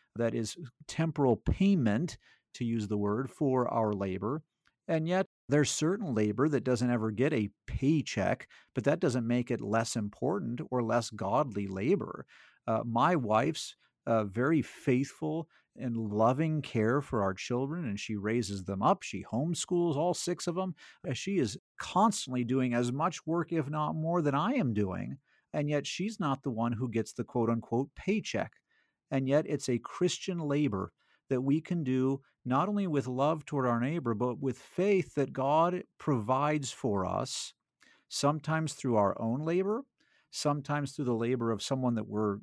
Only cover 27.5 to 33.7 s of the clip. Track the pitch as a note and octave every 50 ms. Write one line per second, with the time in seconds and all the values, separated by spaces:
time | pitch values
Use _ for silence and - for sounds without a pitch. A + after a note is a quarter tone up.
27.5 | A#2 A#2 - - - B2 C#3 - - - - F#3 G#3+ G#3 - - - G2+ - A2+
28.5 | _ _ _ _ _ _ _ _ _ _ _ - C#3 C3+ C3 C3 C#3 D#3 D3+ -
29.5 | D3+ C#3 - - B2 A#2 - - - - F3+ F3 - - - G3 F3+ E3+ D#3 C#3+
30.5 | C#3+ D3 D3 B2+ G2+ F#2+ F#2 F2+ _ _ _ _ _ _ _ - C#3 B2+ C3 C#3
31.5 | C#3+ D#3+ D#3 - F3+ E3+ D3 B2+ C3 C3 C3 C3+ C3+ C3 _ _ _ _ - B2
32.5 | B2+ C#3 E3+ G#3 G#3 G3+ G3 F3+ D3+ C#3 - B2+ B2+ B2+ C#3 D3+ E3 D#3 - -
33.5 | D3+ C#3 B2+ B2